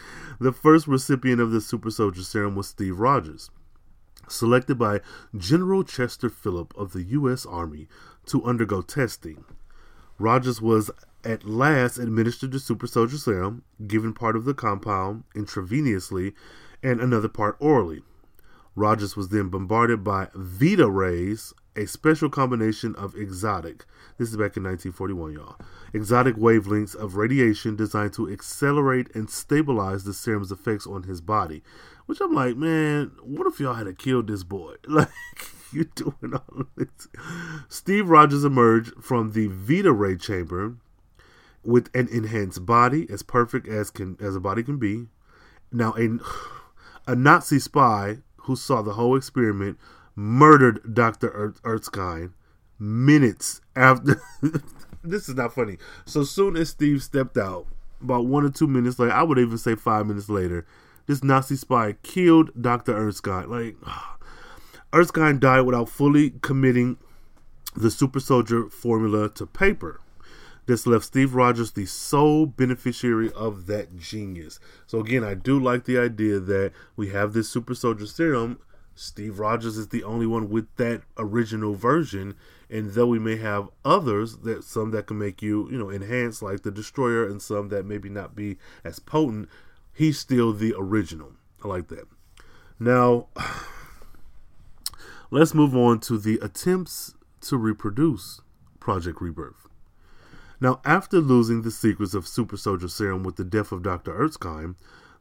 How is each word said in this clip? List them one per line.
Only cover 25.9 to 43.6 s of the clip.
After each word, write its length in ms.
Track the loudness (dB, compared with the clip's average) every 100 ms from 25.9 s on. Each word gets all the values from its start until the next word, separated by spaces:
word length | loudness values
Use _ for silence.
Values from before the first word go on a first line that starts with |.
exotic 440 | -6 2 4 4 4
wavelengths 580 | 6 6 4 0 -2
of 220 | -6 -8 -2
radiation 580 | 0 4 2 2 -2
designed 380 | -2 -2 -2 -4
to 180 | -4 -8
accelerate 840 | -8 -12 -2 0 2 2 0 -2
and 140 | -8 -10
stabilize 760 | -8 0 0 2 0 -2 -4
the 100 | -8
serum's 380 | -8 -4 -4 -4
effects 340 | -8 -4 -6 -6
on 160 | -12
his 180 | -10 -10
body. 420 | -4 -2 -2 -8 -18 -20 -20 -14 -8
Which 140 | -4
I'm 120 | -2
like, 240 | 0 0 0
"Man, 560 | 0 0 0 -2 -4 -10
what 240 | -10 -4 -4
if 140 | -2
y'all 140 | -4
had 120 | -4 -8
a 60 |
killed 360 | -6 0 0 0
this 160 | -6
boy?" 300 | -8 -10 -12 -16
<laughs> 60 | 0
Like, 220 | 2 2 -2 -18 -16 -18 -20 -8
you 120 | -6
doing 500 | -4 -6 -8 -8 -8
all 300 | -8 -8 -12 -10 -8
this. 320 | -10 -10 -20 -16 -14 -12 -12 -14 -14
Steve 400 | -8 0 2 8
Rogers 360 | 10 10 6
emerged 480 | 2 6 6 6 2 -8
from 300 | -2 -2 0
the 160 | -2 -2
Vita 440 | -2 0 2 4
ray 240 | 4 2 -2
chamber 600 | -4 -6 -6 -6 -6 -10 _ _ _ _ _ _ _ _
with 300 | 2 4 4
an 140 | 0 0
enhanced 560 | -2 -2 -2 -4 -4
body, 420 | 2 4 4 2 -4
as 120 | -8
perfect 460 | -2 0 0 -2